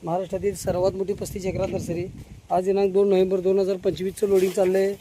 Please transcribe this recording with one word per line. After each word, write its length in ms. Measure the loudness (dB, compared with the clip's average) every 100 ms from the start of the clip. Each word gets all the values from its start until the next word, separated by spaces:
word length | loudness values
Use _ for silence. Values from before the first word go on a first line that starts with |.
महाराष्ट्रातील 520 | -4 -4 -4 -4 -4
सर्वात 380 | -4 -4 0 0
मोठी 200 | 0 -4
पस्तीस 340 | -4 -6 -6 -6
एकरात 220 | -2 -2
नर्सरी. 380 | -4 -4 -6 -6 -10 -18 -20 -2
आज 140 | 0
दिनांक 280 | 2 2 2
दोन 160 | 4 4
नोव्हेंबर 320 | 4 4 2
दोन 180 | 2 2
हजार 180 | 2 0
पंचवीसचं 520 | -2 -2 -4 -2 2
लोडिंग 220 | 4 4
चाललं 280 | 2 2 4
आहे. 160 | 2 -2